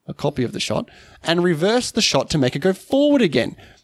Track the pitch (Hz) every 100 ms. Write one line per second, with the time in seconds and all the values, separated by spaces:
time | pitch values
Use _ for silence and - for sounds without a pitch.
0 | - 147 143 143 120 - - 104 - -
1 | - - - 170 180 151 190 240 - -
2 | - 139 - 160 127 139 180 190 - 269
3 | 294 285 196 131 110 - - -